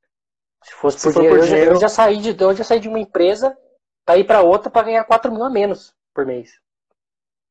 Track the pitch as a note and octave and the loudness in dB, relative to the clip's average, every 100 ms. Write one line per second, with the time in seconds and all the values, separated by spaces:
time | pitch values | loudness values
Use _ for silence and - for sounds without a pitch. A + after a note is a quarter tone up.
0 | _ _ _ _ _ _ - - C#3+ - | _ _ _ _ _ _ -20 -6 -6 -2
1 | D#3 E3 D#3+ D#3 E3 D#3 E3 F3+ G#3 G#3+ | -2 2 4 4 4 2 2 2 0 2
2 | A3 G#3 A3 F#3 F#3+ G3 A3 A#3 A3 A3 | 0 0 -6 -2 0 0 -2 -4 -4 -10
3 | G3+ F3 F3+ G#3+ C4+ C4+ _ _ _ _ | -6 0 0 0 -4 -6 _ _ _ _
4 | - F3+ F#3+ A3 F3 G#3 A#3+ A3+ A3 A3+ | 0 0 2 2 4 2 0 -2 -2 -4
5 | A3 A3+ B3 A3 C4 A3 G3+ - _ _ | 0 -2 -2 -6 -6 -4 -4 -6 _ _
6 | _ - C3+ B2 A#2 _ _ _ _ _ | _ -8 -8 -8 -14 _ _ _ _ _
7 | _ _ _ _ _ | _ _ _ _ _